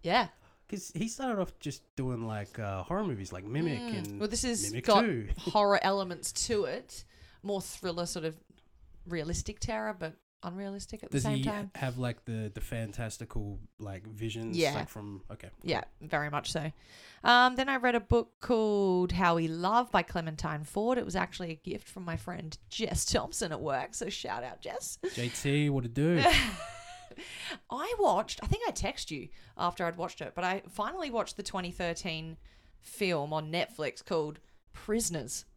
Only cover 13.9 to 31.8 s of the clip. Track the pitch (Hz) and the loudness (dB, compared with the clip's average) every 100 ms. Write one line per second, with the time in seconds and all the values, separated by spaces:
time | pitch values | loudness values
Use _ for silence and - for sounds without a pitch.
13.9 | 95 107 107 113 110 113 - 156 147 147 | -8 -10 -6 -4 -4 -2 2 4 2 -6
14.9 | 113 104 98 - 104 87 - - 131 - | -8 -10 -10 -12 -14 -14 -10 -2 -2 -2
15.9 | - 151 151 147 147 - 160 156 - - | -14 -4 -2 0 -4 -2 -4 -4 -8 -20
16.9 | - - - - 240 254 254 262 269 247 | -20 -20 -2 6 8 8 6 0 4 4
17.9 | 233 190 233 233 _ - 233 220 208 196 | 2 6 4 4 _ 2 4 6 6 6
18.9 | 180 180 175 180 170 165 165 180 233 247 | 6 4 4 6 6 4 2 4 4 6
19.9 | 196 170 180 160 156 156 151 151 - 220 | 2 2 -2 -4 -4 -4 -4 -4 0 2
20.9 | 254 - 185 180 - 175 160 - 202 - | 2 0 0 -2 -2 -8 -6 -6 -8 -8
21.9 | - 175 160 - 170 160 - - - 226 | -10 -6 -4 -4 -8 -8 -12 -12 -4 0
22.9 | 165 - - - - 185 143 147 135 135 | 0 2 2 0 -4 -4 -2 0 -2 -2
23.9 | - 202 196 - - 123 - - - - | -6 -6 -6 -4 -6 -6 -10 -8 -8 -8
24.9 | - 359 - 123 - 143 143 147 135 123 | -6 -6 -2 -4 -2 0 2 4 2 0
25.9 | 117 151 175 - - 240 190 - - - | 2 4 6 8 6 4 -4 -10 -12 -14
26.9 | - - - 370 - - 302 _ 247 359 | -16 -16 -16 -14 -10 -10 -10 _ -6 -4
27.9 | 466 381 190 - - - 427 466 - 190 | 4 6 6 2 -4 0 2 2 0 -4
28.9 | 277 - 147 - - - - 175 175 170 | -4 -6 -8 -8 -14 -16 -2 -2 0 -2
29.9 | 175 170 - 143 - 180 190 - - 214 | -2 -6 -6 -8 -2 0 -2 -4 -4 -4
30.9 | 370 311 233 196 - 196 196 175 175 | -2 -2 -2 -2 -4 -6 -4 -4 -2